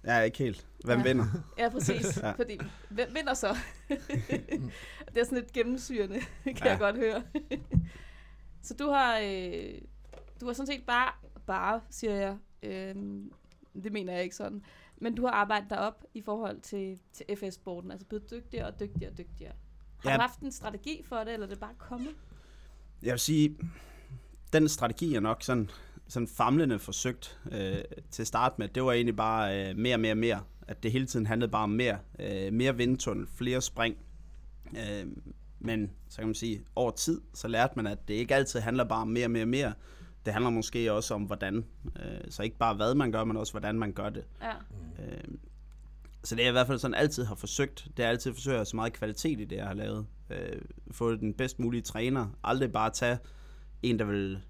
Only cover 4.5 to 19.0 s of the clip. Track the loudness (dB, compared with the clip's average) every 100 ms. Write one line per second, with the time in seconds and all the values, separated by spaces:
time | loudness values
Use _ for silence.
4.5 | -4 -4 -8 -14 -14 -2 0 2 0 0
5.5 | 0 2 0 -2 -2 0 -2 -6 -6 -6
6.5 | 2 4 6 4 4 2 0 -2 -6 -4
7.5 | -8 6 6 6 -8 -16 -18 -18 -18 -16
8.5 | -14 -12 -2 4 6 6 4 2 -2 -4
9.5 | -6 -6 -10 -14 -18 -18 -18 -18 -8 -6
10.5 | -4 -2 -2 2 4 4 -2 -18 -12 -2
11.5 | 0 2 0 -2 -4 -2 0 0 -4 -14
12.5 | -12 -8 -6 -6 -6 -8 -8 -10 -16 -20
13.5 | -20 -16 -10 -4 -4 -2 -2 -2 -4 -6
14.5 | -6 -12 -20 -20 -6 -4 2 2 4 4
15.5 | 2 2 0 0 -2 -14 -10 -4 -2 -2
16.5 | -6 -6 -6 -6 -8 _ -16 -6 -4 -4
17.5 | -8 -8 -8 -8 -12 -8 -8 -8 -14 -8
18.5 | -6 -6 -6 -6 -4